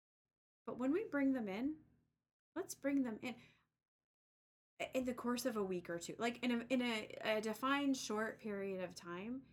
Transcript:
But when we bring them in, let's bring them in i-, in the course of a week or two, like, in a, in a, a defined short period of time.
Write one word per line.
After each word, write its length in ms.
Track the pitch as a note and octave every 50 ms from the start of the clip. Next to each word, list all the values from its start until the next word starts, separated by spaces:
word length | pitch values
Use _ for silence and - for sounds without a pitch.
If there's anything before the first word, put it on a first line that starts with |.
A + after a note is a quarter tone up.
| _ _ _ _ _ _ _ _ _ _ _ _ _
But 120 | - A3 A3+
when 140 | B3 C4+
we 140 | D4+ F#4+ A4+ F#4+
bring 220 | D4+ C#4+ C4+ C4+
them 160 | C4 B3+ A3+ G3
in, 280 | F#3 G#3 B3+ D4 D#4 - - - _ _ _ _ _ _ _ _ _ _ _ _ -
let's 200 | D#4 F#4+ - -
bring 280 | - - C#4 C#4+ C#4 B3+
them 140 | B3 G#3+ -
in 120 | - B3+ A3+ - - - - _ _ _ _ _ _ _ _ _ _ _ _ _ _ _ _ _ _ _ _ _ _ _ _ -
i-, 80 | - - -
in 120 | C4 B3+
the 80 | B3+ A#3+
course 320 | - - A#3+ A#3+ A#3+ -
of 100 | C4 A3
a 80 | G#3+ G3+
week 260 | F#3+ F#3 F3 E3+ -
or 80 | E3+ E3+
two, 160 | - - - -
like, 220 | A3+ A#3+ A#3+ A#3+ -
in 80 | B3
a, 220 | A#3+ A#3 A#3+ - C4
in 80 | B3+
a, 560 | B3 A#3+ A3+ G#3+ G#3+ - - - - - G#3+ G#3+
a 40 |
defined 540 | G#3+ A3 G#3+ - C4 C4 C#4 C#4+ C#4+ C#4 C4+
short 460 | B3+ - - G#3+ G#3+ A3 A3 - -
period 420 | - A3 G3+ G3 G3 G3 F#3+ F#3 F#3
of 100 | F3 F3+
time. 460 | - - F3 F3 F3 G3 A3+ B3 C4+ C4+ -